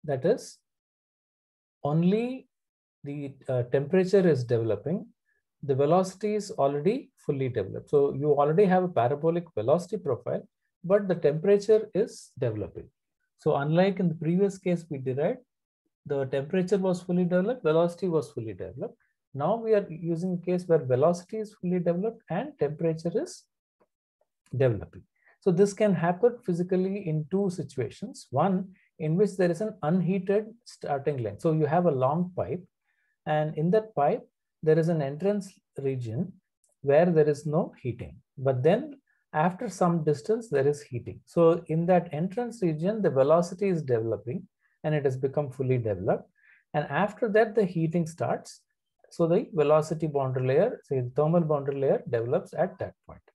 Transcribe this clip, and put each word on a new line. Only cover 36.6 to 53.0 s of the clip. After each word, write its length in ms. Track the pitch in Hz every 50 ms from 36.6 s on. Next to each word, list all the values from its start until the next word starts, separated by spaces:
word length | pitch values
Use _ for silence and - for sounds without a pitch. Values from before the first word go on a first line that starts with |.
| _ _ _ _
where 240 | - 139 139 151 175
there 220 | 180 170 156 147
is 180 | 151 147 147 -
no 280 | 151 147 165 233 - - -
heating. 360 | - 123 107 - 95 80 - - _ _ _
But 240 | - 131 135 135 123
then 380 | 127 156 190 240 302 302 - - _ _ _ _ _ _ -
after 360 | 151 160 180 180 - 170 165
some 340 | - - 185 175 170 170 151
distance, 460 | 156 147 - - - 220 247 233 -
there 180 | 147 135 135
is 140 | 143 147 143
heating. 400 | - - 127 117 95 110 120 - _
So 380 | _ - 175 170 160 170 170 -
in 180 | - 156 160 170
that 280 | 170 185 175 175 - -
entrance 480 | 151 170 196 - 247 240 233 226 -
region, 400 | 190 170 156 151 165 190 220 220
the 80 | 196 165
velocity 600 | 131 135 131 143 156 175 175 180 190 - 208 196
is 120 | 180 160
developing 640 | 143 127 123 113 113 113 107 104 - 117 131 214 - _ _ _ _ _ _ _ -
and 100 | 156 156
it 120 | 151 135
has 100 | 143 131
become 340 | 131 135 135 135 151 147 135
fully 280 | 127 - 135 127 127
developed. 520 | 123 110 110 101 90 95 123 180 - - _ _ _ _ _ _ _ _ _ -
And 120 | 151 147 -
after 400 | 139 151 190 208 - - 254 220
that, 260 | 196 214 226 220 208
the 100 | 240 202
heating 400 | 175 - 165 160 160 160 175 165
starts. 560 | 160 - - 117 127 190 - - - - - _ _ _ _ _ _ _ _ _ _
So 160 | - - 170
the 200 | 165 170 214 294 - -
velocity 540 | 160 147 143 151 156 151 - 165 156 170
boundary 400 | 156 139 143 135 131 127 135 127
layer, 320 | 127 131 151 196 247 - - _
say 160 | _ 143 131
the 100 | 123 123 -
thermal 260 | - 151 156 170 175
boundary 380 | 165 151 151 143 139 147 139 139
layer 240 | 135 139 185 247 247 185
develops 440 | 120 117 113 120 139 180 190 - -
at 240 | - 165 196 190 -
that 140 | 107 90 - _